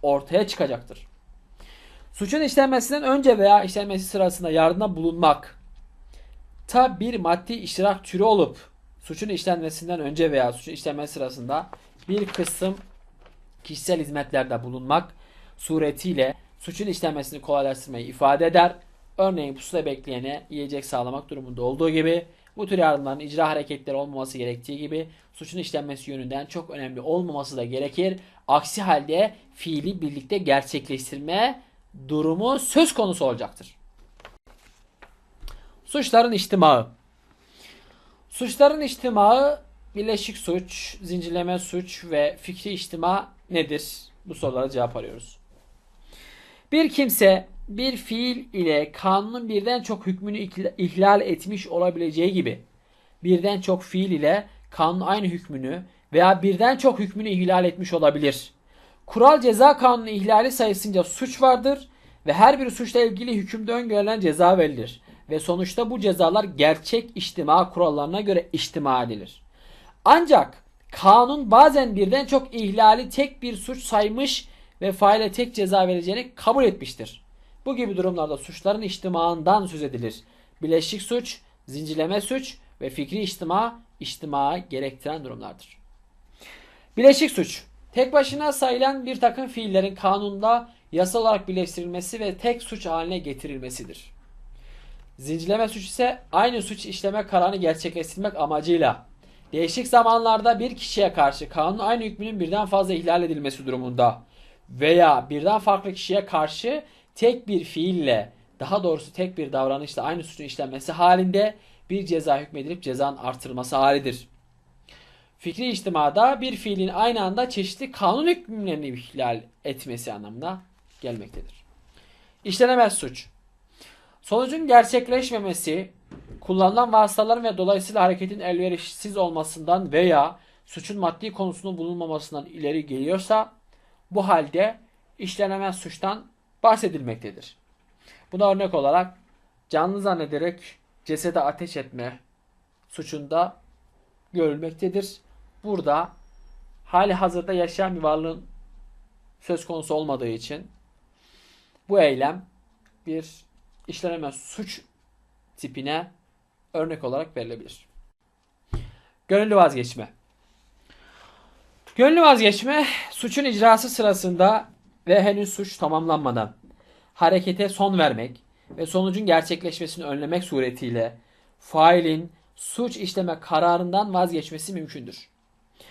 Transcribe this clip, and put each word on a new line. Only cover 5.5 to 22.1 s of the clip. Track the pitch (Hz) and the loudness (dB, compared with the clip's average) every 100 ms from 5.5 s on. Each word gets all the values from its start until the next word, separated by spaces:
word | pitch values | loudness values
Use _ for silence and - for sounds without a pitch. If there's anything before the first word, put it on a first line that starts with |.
| - - - - - - - - - - - - | -20 -20 -20 -20 -20 -20 -20 -20 -20 -20 -20 0
ta | 240 254 185 | 4 4 2
bir | 220 233 | -4 -2
maddi | 170 180 - | 0 0 -2
iştirak | 233 185 - 196 190 | -10 -8 0 0 0
türü | - 185 | -4 2
olup | 214 208 139 - - _ _ - | 4 4 2 -2 -20 _ _ -20
suçun | - 160 214 | -14 -10 -6
işlenmesinden | 180 190 175 160 160 170 175 | -4 -2 -2 -4 -8 -8 -6
önce | 143 151 165 | -6 0 0
veya | 143 123 | 2 0
suçun | 120 - | -2 -12
işlenme | 160 160 143 147 | -10 -8 -8 -8
sırasında | - 131 131 120 147 185 - _ _ - | -8 -10 -8 -6 -6 -8 -18 _ _ -6
bir | 196 196 | -4 -4
kısım | - 170 - 185 196 - - - _ - _ _ _ | -4 -6 -4 -6 -6 -12 -20 -20 _ -20 _ _ _
kişisel | - 151 - 175 | -16 -10 -4 -4
hizmetlerde | 143 147 139 139 131 120 | -4 -6 -4 -2 -2 -4
bulunmak | 123 127 127 156 180 - - - - - | -8 -10 -2 -2 -2 -16 -20 -20 -20 -14
suretiyle | - 160 151 143 185 147 131 147 _ _ | -4 -2 -2 -4 -4 0 0 -2 _ _
suçun | - - 208 | -14 -8 -6
işlenmesini | 170 165 151 135 147 | -4 -4 -6 -10 -10
kolaylaştırmayı | - 143 135 131 139 123 117 | -2 0 0 -4 -10 -12 -10
ifade | 127 139 143 165 | 0 2 4 4
eder. | 175 175 - - _ - - | 6 4 2 -20 _ -12 -2
Örneğin | 190 180 143 | -2 -2 -6
pusuda | 135 - 175 151 | -10 -6 -4 -4
bekleyene | 135 135 127 131 143 - | -6 -8 -10 -8 -10 -12
yiyecek | 147 143 143 | -12 -8 -10
sağlamak | 135 127 123 135 135 | -6 -6 -4 -8 -12
durumunda | 143 127 123 | -14 -12 -6
olduğu | 123 135 165 | -4 0 0
gibi | 160 160 | 2 2